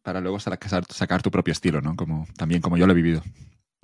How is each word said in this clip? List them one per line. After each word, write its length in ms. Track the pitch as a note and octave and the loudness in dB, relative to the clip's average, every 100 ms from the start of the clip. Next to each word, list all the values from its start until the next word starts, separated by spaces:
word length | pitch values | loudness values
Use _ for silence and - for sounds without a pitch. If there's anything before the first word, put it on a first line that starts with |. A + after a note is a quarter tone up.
para 200 | - F#2 | -8 -6
luego 180 | F#2 G2+ | -4 -4
sacar, 460 | G2 F2+ - F#2 F2+ | -4 -6 -2 -2 -2
sacar 320 | - F#2 F2+ | -4 -2 0
tu 80 | F#2 | 2
propio 220 | F2+ E2+ | 0 0
estilo, 300 | D#2+ F2+ D2+ | 0 0 0
¿no? 140 | D2 E2 | -2 -4
Como, 300 | D#2 D#2 D#2+ - | -4 -4 -6 -6
también 260 | D#2+ F2 | 0 0
como 160 | E2+ F2 | 2 4
yo 100 | F#2 | 6
lo 60 | |
he 20 | F2 | 6
vivido. 260 | E2 D#2+ - - - _ _ _ | 4 0 -4 -16 -20 _ _ _